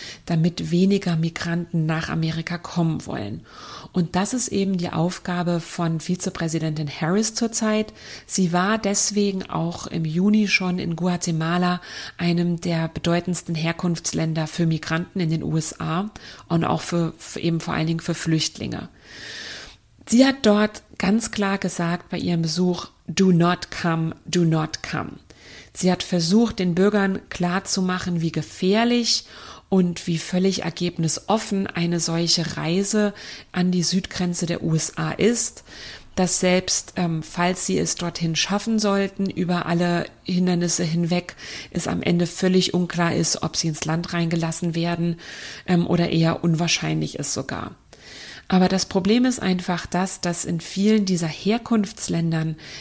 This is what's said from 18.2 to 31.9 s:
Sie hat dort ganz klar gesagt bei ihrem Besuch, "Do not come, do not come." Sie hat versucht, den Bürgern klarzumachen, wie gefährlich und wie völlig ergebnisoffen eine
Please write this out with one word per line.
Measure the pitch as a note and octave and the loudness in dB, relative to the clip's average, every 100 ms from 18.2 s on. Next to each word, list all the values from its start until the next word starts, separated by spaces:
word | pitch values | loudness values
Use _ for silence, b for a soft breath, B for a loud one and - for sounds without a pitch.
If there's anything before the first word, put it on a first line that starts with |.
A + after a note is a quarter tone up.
| E3 D#3+ D3+ - - F2 - B B B B B B B B B _ _ - | 0 0 0 -4 -8 -8 -10 B B B B B B B B B _ _ 2
Sie | A3+ C4+ | 6 6
hat | C4+ | 4
dort | G#3+ G#3 G#3 - - - | 4 4 2 -2 -16 -4
ganz | F3+ A3 A3 | 0 2 0
klar | - G3 G3 | -2 -2 -2
gesagt | F#3 - E3+ F3 - | -2 -2 -2 -2 -4
bei | F3+ | -4
ihrem | F3+ E3+ | 0 0
Besuch, | E3 E3+ F3+ F3 - _ - | 0 0 0 0 -6 _ -4
"Do | D#3 F#3+ | 4 6
not | F3 E3+ F3+ - | 6 4 2 -4
come, | - F3 E3 D#3+ - - | -4 0 0 -2 -6 -2
do | F3+ | 2
not | E3+ D#3+ D#3 - | 4 2 0 -6
come." | - - - - - B B B B | -6 -6 -6 -10 -20 B B B B
Sie | - F3+ | 0 2
hat | F3+ | 2
versucht, | - F3+ D#3+ G#3 A#3 - | 0 0 4 4 4 2
den | F3+ | 0
Bürgern | E3+ G3 G#3 G3 F#3+ - | 4 4 4 2 -2 -6
klarzumachen, | - F3 F3+ - - F#3 F#3 - E3+ | -4 -2 0 -2 0 0 -2 -2 -2
wie | D#3+ | 0
gefährlich | D#3 D3+ - F#3 G#3 A#3+ A#3+ A3+ - B B B B - | -2 -6 -2 2 4 4 2 2 -2 B B B B 0
und | F#3+ F3 E3 - | 4 4 0 -2
wie | E3 | -2
völlig | - F3+ F#3+ F3+ | -2 0 2 0
ergebnisoffen | E3+ - F3 E3+ D#3+ - - A3 - G3 G3 | -4 -4 -4 0 0 0 0 0 0 -2 -2
eine | - E3+ | -2 0